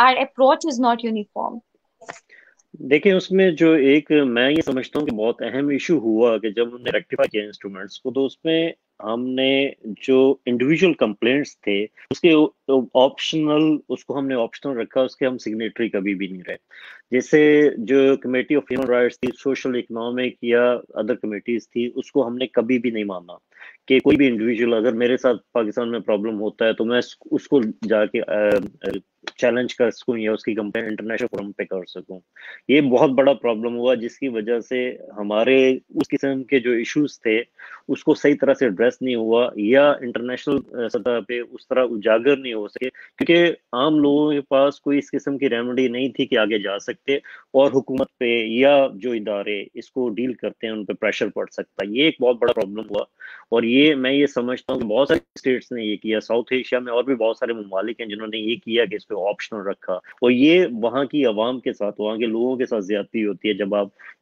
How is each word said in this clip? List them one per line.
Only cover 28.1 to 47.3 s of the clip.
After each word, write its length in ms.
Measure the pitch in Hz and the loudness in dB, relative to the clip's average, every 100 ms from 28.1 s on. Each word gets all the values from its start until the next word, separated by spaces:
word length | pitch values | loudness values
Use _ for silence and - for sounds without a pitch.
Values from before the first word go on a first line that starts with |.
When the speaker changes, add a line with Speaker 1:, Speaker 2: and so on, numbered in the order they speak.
| 117 | -2
Speaker 2:
अ, 420 | - 104 104 104 101 - | -2 0 2 2 -2 -10
अ, 140 | 117 98 - _ - - | -8 -8 -12 _ -16 -2
challenge 340 | 123 120 120 | 0 0 -2
कर 180 | - 120 | 0 0
सकूं 260 | - - 117 | 0 -4 -2
या 160 | 110 | -2
उसकी 220 | 107 - | -2 -4
कंप्लेंट 360 | 107 104 113 113 | -4 -4 -6 -6
international 360 | 107 107 107 120 | -8 -6 -6 -6
forum 260 | - 101 | -6 -10
पे 120 | 95 | -10
कर 200 | 98 95 | -8 -8
सकूं। 360 | 87 92 - 92 _ _ - - - | -10 -14 -16 -18 _ _ -20 -12 2
ये 100 | 139 | 2
बहुत 300 | 143 120 143 | 4 4 4
बड़ा 220 | 131 139 | 4 4
problem 400 | 135 120 110 117 | 2 0 -2 -4
हुआ, 220 | 120 120 | -2 0
जिसकी 340 | 127 113 - 139 | 0 -2 -8 -6
वजह 320 | 113 107 120 | -6 -4 -4
से 380 | 107 127 123 - - | -4 -4 -4 -8 -16
हमारे 680 | 101 104 104 120 131 131 131 _ - | -10 -4 0 4 4 4 2 _ -6
उस 120 | - | -2
किस्म 340 | 143 139 135 | -2 -2 -4
के 180 | 120 139 | 0 0
जो 140 | 120 | 2
issues 440 | 120 117 151 147 - 117 | -2 -2 -2 -2 -2 -2
थे, 140 | 110 120 _ - - - | 0 -2 _ -20 -16 -8
उसको 260 | 139 - | -4 0
सही 200 | 139 147 | 2 4
तरह 200 | 143 131 | 2 2
से 120 | 135 127 | 2 2
address 320 | 92 120 - | 2 0 0
नहीं 140 | 131 120 | -4 -2
हुआ 360 | 113 117 120 - | 2 2 0 -2
या 400 | 104 135 147 143 | 2 6 6 2
इंटरनेशनल, 840 | 123 117 120 123 - 139 - 123 | -4 -8 -6 -8 -4 -4 -4 -8
अ, 40 | 117 | -4
सतह 320 | 120 104 117 | -2 -2 -2
पे 200 | 98 120 | -4 -8
उस 240 | 117 123 | -8 -12
तरह 180 | - 127 | -4 0
उजागर 560 | 123 117 104 110 123 139 | 0 0 2 4 4 0
नहीं 160 | 131 | -2
हो 140 | 110 104 | -8 -8
सके, 200 | - 127 | -8 -10
क्योंकि 680 | - - - 139 170 170 - - | -10 -16 -6 2 4 4 0 -6
आम 240 | 120 143 156 | -2 2 2
लोगों 340 | 143 143 151 | 4 4 2
के 80 | 143 | 0
पास 380 | 135 135 139 139 | 0 2 2 0
कोई 200 | - 143 | -2 -2
इस 120 | 139 | -2
किस्म 280 | 139 143 139 | -6 -6 -2
की 100 | 135 | -2
remedy 400 | 117 120 123 127 | -2 -4 0 -2
नहीं 220 | 120 131 | 0 -4
थी 160 | - 127 | -2 0
कि 100 | 120 | 2
आगे 220 | 107 110 | 2 0
जा 200 | 98 98 | -4 -8
सकते 440 | - 110 - 139 - | -8 -10 -4 -4 -4